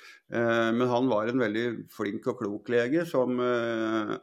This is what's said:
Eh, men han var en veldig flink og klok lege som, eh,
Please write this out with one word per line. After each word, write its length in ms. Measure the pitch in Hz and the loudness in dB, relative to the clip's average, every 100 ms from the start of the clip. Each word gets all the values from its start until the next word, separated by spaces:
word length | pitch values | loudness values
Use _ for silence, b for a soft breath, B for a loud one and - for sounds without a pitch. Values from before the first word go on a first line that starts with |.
| B B _ | B B _
Eh, 400 | 117 117 117 113 | -2 2 2 2
men 160 | 113 127 | 2 2
han 200 | 120 131 | 2 2
var 200 | 107 110 | 2 2
en 120 | 127 | 0
veldig 500 | 113 107 120 110 - | 0 0 -2 -4 -10
flink 360 | - 104 110 - | -6 -6 -4 -6
og 120 | 117 | -4
klok 280 | 104 104 - | -6 -6 0
lege 380 | 120 120 156 170 | 0 2 0 0
som, 320 | 139 127 123 | 0 0 0
eh, 800 | 123 123 117 117 113 113 107 110 | 0 0 0 -2 -2 -2 -2 -4